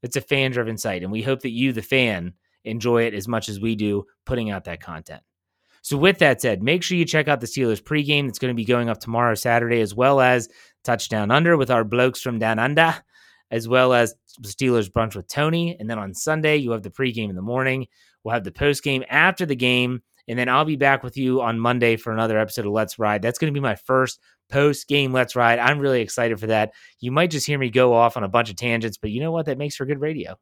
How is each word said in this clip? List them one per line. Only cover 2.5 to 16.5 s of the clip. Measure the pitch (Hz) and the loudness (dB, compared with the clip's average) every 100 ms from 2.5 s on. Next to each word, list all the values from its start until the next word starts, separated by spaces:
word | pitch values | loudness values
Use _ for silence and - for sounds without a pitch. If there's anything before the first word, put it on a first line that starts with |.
| _ | _
enjoy | 113 110 117 117 | -10 -4 2 2
it | 117 | 2
as | 104 98 | -2 -4
much | 117 110 | -4 -4
as | 101 | -6
we | 110 107 | -4 -2
do | 104 101 101 _ | 0 -2 -4 _
putting | - 127 110 | -6 -4 -4
out | 98 | -8
that | 90 85 | -10 -14
content. | - 80 - 80 _ _ _ _ _ _ | -12 -16 -14 -20 _ _ _ _ _ _
So | - 143 | -6 2
with | 170 190 | 2 6
that | 151 123 | 4 4
said, | 127 98 | 0 -2
make | 110 180 | 0 0
sure | - 180 | 0 -2
you | |
check | 165 160 151 | 0 0 0
out | 143 | -2
the | 117 | -2
Steelers | - 123 107 | -2 -2 -2
pregame | - 151 143 147 139 | -2 -4 0 0 0
that's | 110 | -4
gonna | 127 | -4
be | 117 | -4
going | 110 123 117 | 0 0 0
up | 110 | -4
tomorrow, | - 113 120 | -4 0 0
Saturday, | 107 123 117 117 117 | 0 2 2 2 0
as | 107 | 0
well | 101 127 139 | 2 4 6
as | 127 123 110 _ - _ | 4 4 -2 _ -20 _
Touchdown | - 117 - 110 101 | -4 -4 -2 -2 2
Under | 131 170 165 | 4 4 4
with | 127 | 4
our | 120 | 2
blokes | 107 120 127 127 | 2 2 2 0
from | - 117 | -6 -2
Down | 110 110 | 0 0
Under, | 123 147 165 156 _ _ _ _ _ | 0 2 2 0 _ _ _ _ _
as | 117 113 | -6 2
well | 127 127 | 4 6
as | 123 113 - _ - | 4 2 -2 _ -18
Steelers | 107 - 131 120 98 | -16 -4 0 2 0
Brunch | 117 113 | -2 -2
with | 98 90 | -6 -10
Tony. | - 151 165 170 175 | -2 -2 0 -2 -6
And | 110 | -8
then | 110 | -8
on | 98 | -8
Sunday, | 92 - 156 156 | -8 -4 0 2